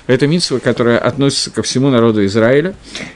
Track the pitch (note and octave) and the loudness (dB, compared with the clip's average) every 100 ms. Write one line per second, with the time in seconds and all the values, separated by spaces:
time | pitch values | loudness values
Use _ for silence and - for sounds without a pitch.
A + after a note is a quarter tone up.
0 | - B2+ C#3+ F3 - B2 B2 A#2 A#2 A#2 | -2 0 2 0 -2 -2 -2 0 0 2
1 | A#2+ C3 C#3 - - - - B2+ C#3 A#2+ | 0 0 -2 -2 -6 -6 -4 0 2 2
2 | A#2 G#2+ G2 A2 A2+ C#3+ F3+ - - - | 2 2 0 2 2 2 0 -10 -18 -16
3 | - | -16